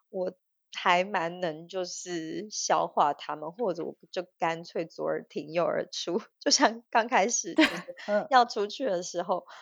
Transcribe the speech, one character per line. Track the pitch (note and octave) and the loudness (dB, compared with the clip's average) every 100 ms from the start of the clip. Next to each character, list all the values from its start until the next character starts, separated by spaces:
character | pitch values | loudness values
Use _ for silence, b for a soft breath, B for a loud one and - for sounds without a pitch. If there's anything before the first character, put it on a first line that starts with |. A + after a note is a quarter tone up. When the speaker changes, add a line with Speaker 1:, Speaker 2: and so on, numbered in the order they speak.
| _ | _
Speaker 1:
我 | G3 F3+ F3+ _ _ _ | -6 -6 -6 _ _ _
还 | - G3 F3+ | -2 4 4
蛮 | F#3+ G3 E3 F3+ | 4 0 -2 -2
能 | F3+ D#3 E3+ | -4 -6 -8
就 | F#3 | -6
是 | F3+ - - F3 D#3+ E3 G#3+ | -6 -8 -6 -6 -6 -8 -8
消 | - - D#3+ E3+ | -6 0 2 2
化 | - D3+ | 2 2
他 | C#3+ - D3+ | 0 -6 -8
们， | D3+ | -8
或 | F3 A3+ | -4 -4
者 | D#3+ | -2
我 | C#3+ C#3+ - | -6 -10 -10
就 | - F3 _ | -8 -8 _
干 | E3+ E3 | -2 -2
脆 | E3+ F3 D#3+ | -6 -8 -8
左 | - | -6
耳 | D#3 D#3 - | -4 -4 -4
听 | - D3+ | -8 -4
右 | E3 | 0
耳 | D#3 - - | 2 0 -2
出。 | - - F#3 - | -6 -4 -4 -4
<laughs> | _ | _
就 | - | 0
像 | C#4 C4+ A3+ - | 4 4 2 0
刚 | A#3+ A#3 | 2 4
开 | B3 G3+ | 4 2
始 | - - | 0 0
就 | - | 4
是 | D4 | 4
Speaker 2:
<laughs> | F3 | 2
对， | - - - | -10 -10 -2
嗯。 | G#3 G#3 | 0 4
Speaker 1:
要 | B3+ | 6
出 | A#3 A#3 G#3 | 6 2 -4
去 | - C4 | -2 -2
的 | F3 | -2
时 | F3+ F3 | -2 -4
候， | E3+ F3+ - B | -2 -2 -4 B